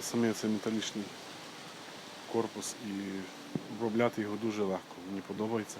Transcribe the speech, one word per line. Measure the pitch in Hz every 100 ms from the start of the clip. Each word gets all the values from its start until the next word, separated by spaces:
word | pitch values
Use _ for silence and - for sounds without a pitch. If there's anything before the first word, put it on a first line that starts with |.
саме | - 120 117
цей | 104 110
металічний | 107 113 110 - 107 101 - - - - - - - - - - - -
корпус, | 113 110 107 98 - 110
і | 98 98 95 92 - - - -
обробляти | 110 117 110 120 113
його | 104 104
дуже | 113 104
легко, | 98 95 - - 90
мені | 98 92
подобається. | 98 107 113 101 95